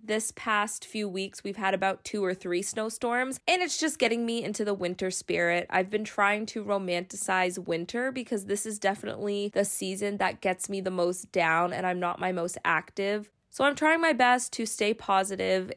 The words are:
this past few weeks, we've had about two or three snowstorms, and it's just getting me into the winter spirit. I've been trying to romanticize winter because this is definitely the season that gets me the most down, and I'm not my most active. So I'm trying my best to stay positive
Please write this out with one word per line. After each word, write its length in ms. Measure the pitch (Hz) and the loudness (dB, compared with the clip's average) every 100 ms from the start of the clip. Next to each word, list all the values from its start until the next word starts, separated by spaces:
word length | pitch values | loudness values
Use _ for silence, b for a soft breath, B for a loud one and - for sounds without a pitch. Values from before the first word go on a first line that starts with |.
this 300 | 214 214 220 - | -4 -2 -2 -6
past 480 | - 214 214 - - | 0 0 0 -4 -8
few 240 | 214 208 | -6 -4
weeks, 340 | 185 196 - | -4 -6 -8
we've 140 | 196 196 | -8 -2
had 160 | 190 | 0
about 320 | 190 190 190 - | 2 2 0 -4
two 180 | 214 | -2
or 100 | 190 | 0
three 280 | 185 185 175 | -2 -2 -2
snowstorms, 800 | 190 - 220 - 240 240 262 254 - | -2 -4 -4 -2 -2 0 -2 -2 2
and 160 | 359 | 2
it's 160 | 349 - | 2 0
just 220 | 311 - | -2 2
getting 260 | 233 233 233 | 2 2 0
me 160 | 233 | -2
into 220 | 190 214 | -2 -2
the 100 | 208 | -2
winter 380 | 202 175 180 190 | 0 -2 -2 -4
spirit. 560 | 180 - 170 170 175 175 | -4 -2 2 2 2 0
I've 200 | 185 190 | 0 0
been 160 | 214 214 | -2 -2
trying 400 | - 202 208 214 | 2 2 2 -2
to 180 | 226 | -6
romanticize 960 | 208 202 185 175 180 202 - 185 180 185 | -2 0 0 -2 -4 -6 0 2 2 -2
winter 500 | 175 165 170 233 254 | -2 -4 -2 -4 -4
because 360 | 254 233 214 196 | -4 -4 -4 -2
this 200 | 208 220 | -4 -4
is 140 | 208 | -2
definitely 720 | 196 202 202 - 202 202 202 | -2 -2 -4 -4 -2 -2 -2
the 120 | 190 202 | 0 0
season 500 | - 190 190 202 202 | 0 -4 -2 -2 0
that 240 | 190 - | -2 0
gets 300 | 190 185 - | -2 0 -2
me 100 | 196 | -4
the 100 | 190 | -2
most 400 | 180 175 180 - | 0 0 0 -2
down, 400 | 185 165 160 175 | 2 4 4 2
and 120 | - 180 | 0 -2
I'm 140 | 180 | 0
not 220 | 175 175 | -2 0
my 100 | 185 | -2
most 260 | 185 175 - | -2 -2 -2
active. 640 | - 160 - - 196 208 208 _ _ | 0 0 0 -4 -2 -2 -6 _ _
So 160 | - 277 | 0 2
I'm 100 | 277 | 4
trying 240 | 311 330 | 4 6
my 140 | 330 | 4
best 400 | 247 247 247 247 | 6 6 4 2
to 120 | - 226 | -4 -4
stay 280 | - 208 | 0 0
positive 800 | 220 - 190 190 190 190 185 185 | 0 2 2 2 0 2 2 0